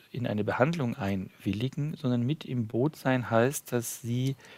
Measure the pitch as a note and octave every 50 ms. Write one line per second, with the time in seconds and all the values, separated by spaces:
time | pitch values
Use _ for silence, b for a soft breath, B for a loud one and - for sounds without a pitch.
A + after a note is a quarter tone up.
0 | - - - - A#2+ A#2+ A2+ G#2+ G#2 G#2+ - - A#2+ D3+ E3+ F3 C3+ A#2 - -
1 | G2 G2 G2+ F#2+ F#2 - - - - G#2+ F#2+ G2+ A#2+ C3 - - C#3+ D3+ D#3+ -
2 | - B2+ B2 A#2+ A#2 B2 D#3 - - - C3+ B2 A2+ A2 - A2+ B2 D#3+ D#3 -
3 | - C3+ C3 B2+ A2+ G2 A#2 A2+ A#2 C3 D3+ - - - - A#2+ A#2 - - -
4 | - A#2 A#2+ B2 B2+ C3+ C3+ B B B B